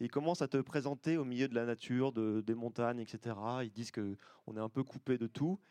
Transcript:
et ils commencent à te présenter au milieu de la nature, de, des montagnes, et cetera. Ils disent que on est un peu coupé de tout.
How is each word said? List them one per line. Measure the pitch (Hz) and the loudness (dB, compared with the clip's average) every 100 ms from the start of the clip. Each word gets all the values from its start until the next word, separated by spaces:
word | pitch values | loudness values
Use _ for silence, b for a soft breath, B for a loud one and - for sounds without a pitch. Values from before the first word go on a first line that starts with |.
et | 117 | -4
ils | |
commencent | 143 156 175 | 0 0 2
à | 139 | 2
te | 139 | 2
présenter | 131 151 139 139 160 165 | 2 0 0 -2 0 0
au | 131 | 2
milieu | 123 135 | 0 2
de | |
la | 117 120 | 2 0
nature, | 113 - 123 135 | -2 0 2 2
de, | 117 110 107 | 2 2 2
des | 107 | 2
montagnes, | 117 117 117 120 120 | 0 -2 0 0 0
et | |
cetera. | 110 113 120 101 110 127 | -4 -6 -6 -4 -2 -2
Ils | 117 | -2
disent | 104 117 | -4 -6
que | - 101 98 B B B | -4 -4 -4 B B B
on | 110 | -4
est | |
un | 110 | -2
peu | 135 | -2
coupé | 135 - - 127 | -4 -4 0 0
de | 113 | 0
tout. | - 151 196 b | 0 0 0 b